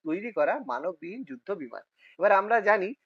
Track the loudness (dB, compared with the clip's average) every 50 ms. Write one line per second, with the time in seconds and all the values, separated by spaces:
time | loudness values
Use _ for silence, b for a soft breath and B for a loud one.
0 | -8 -8 -6 -6 -6 -6 -2 0 0 0 0 -2 -4 -6 -6 -6 -4 -6 -8 -8
1 | -12 -14 -12 -12 -12 -12 -14 -12 _ -10 -8 -8 -10 -12 -14 -16 -18 _ _ b
2 | b b b b 4 4 6 4 4 4 2 2 4 4 4 2 2 -2 -6 -10
3 | _